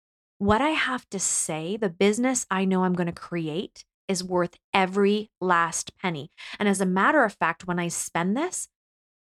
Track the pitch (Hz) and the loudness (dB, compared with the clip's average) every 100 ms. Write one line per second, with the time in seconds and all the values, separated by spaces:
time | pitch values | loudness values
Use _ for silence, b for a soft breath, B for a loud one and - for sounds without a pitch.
0 | _ _ _ - 202 214 294 311 - 254 | _ _ _ -4 2 4 2 0 -2 -4
1 | - 190 - - - 156 160 220 214 170 | -8 -6 -4 -2 -4 -6 -6 -4 -4 2
2 | 196 214 247 247 - 190 190 185 185 180 | 2 2 0 -2 -2 0 2 2 2 2
3 | 170 170 - 175 160 151 220 - - _ | -2 -4 -8 -6 -4 -6 -8 -12 -20 _
4 | - 185 185 180 175 _ _ 196 190 190 | -6 -4 -2 -2 -2 _ _ 0 2 4
5 | 202 208 214 - 185 175 165 - - - | 4 2 -2 -4 2 2 2 -2 -8 -6
6 | 185 160 160 B B B 208 190 190 180 | -6 -4 -8 B B B 0 2 2 2
7 | 226 311 226 - 165 170 180 175 170 - | 4 4 2 2 -2 -2 -4 -4 -2 -4
8 | - 170 180 226 349 - - _ _ _ | -4 -2 0 0 -2 -6 -12 _ _ _
9 | _ _ _ | _ _ _